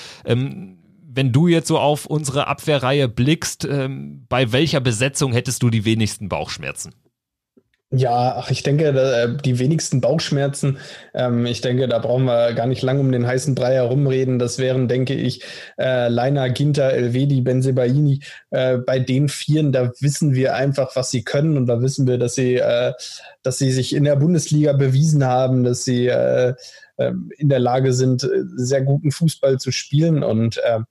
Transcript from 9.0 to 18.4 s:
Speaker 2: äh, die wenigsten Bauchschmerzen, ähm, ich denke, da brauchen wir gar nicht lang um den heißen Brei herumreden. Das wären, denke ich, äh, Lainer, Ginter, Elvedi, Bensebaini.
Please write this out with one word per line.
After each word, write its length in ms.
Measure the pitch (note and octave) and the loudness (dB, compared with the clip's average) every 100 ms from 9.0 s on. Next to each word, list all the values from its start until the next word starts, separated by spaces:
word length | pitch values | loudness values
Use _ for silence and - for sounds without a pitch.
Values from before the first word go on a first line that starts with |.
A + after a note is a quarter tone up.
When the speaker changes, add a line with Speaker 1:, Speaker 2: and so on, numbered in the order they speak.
| C3+ A#2+ | 2 2
Speaker 2:
äh, 120 | A#2+ C3+ | 0 -2
die 220 | C3+ B2 | -2 0
wenigsten 420 | B2+ D#3+ - C3+ | 0 0 0 0
Bauchschmerzen, 760 | A#2 D#3+ - C#3+ C#3 C#3 C#3 C3+ - - - | 2 0 0 -2 -2 -2 -4 -4 -10 -20 -12
ähm, 320 | - B2 A#2+ | -4 -2 0
ich 160 | A#2+ A#2 | -2 -2
denke, 260 | B2+ B2+ B2+ | -2 0 0
da 100 | A#2 | 0
brauchen 260 | A2+ B2 | 0 0
wir 300 | C3 A#2 A#2+ | 2 2 2
gar 120 | A2+ A#2+ | 0 -2
nicht 140 | B2+ | -2
lang 180 | B2+ C#3 | 0 2
um 140 | C3+ | 2
den 140 | B2+ A#2+ | 2 0
heißen 280 | C3 C#3 | 0 0
Brei 200 | B2+ B2 | 0 2
herumreden. 640 | C3 A#2+ C3+ C#3 C3 B2+ B2+ | 2 2 2 2 0 0 0
Das 180 | A#2+ - | -2 -2
wären, 320 | B2+ C3 B2 | -2 0 0
denke 240 | B2 C3 | 0 -2
ich, 300 | C3+ B2 - - - - - | -2 -4 -6 -12 -18 -16 -6
äh, 320 | C3 B2+ A#2+ | -2 0 0
Lainer, 400 | A#2+ B2+ C#3+ B2+ | 0 0 0 0
Ginter, 420 | B2 D3 D3 C3+ | 0 0 2 2
Elvedi, 480 | C3 A#2+ B2 C#3+ C#3 | 2 0 0 2 2
Bensebaini. 800 | B2+ B2+ C3 C3 B2 C#3 D3 C#3 - - | 2 2 2 2 2 2 2 0 -4 -20